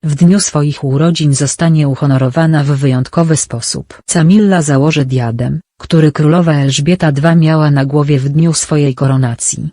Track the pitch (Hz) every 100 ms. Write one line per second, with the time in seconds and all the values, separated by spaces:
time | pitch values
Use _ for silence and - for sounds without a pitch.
0 | 160 143 175 202 190 151 147 147 139 139
1 | 165 165 151 135 139 - 165 156 143 131
2 | 139 135 131 139 160 156 143 139 139 127
3 | 131 - 165 156 - 117 - - - -
4 | - - 160 208 202 185 147 139 147 156
5 | 131 127 117 117 123 151 _ _ - 165
6 | 156 - 151 170 165 147 139 135 147 180
7 | 160 143 160 165 156 160 151 143 135 147
8 | 143 143 139 147 165 151 - 151 143 127
9 | 135 131 127 117 - - 135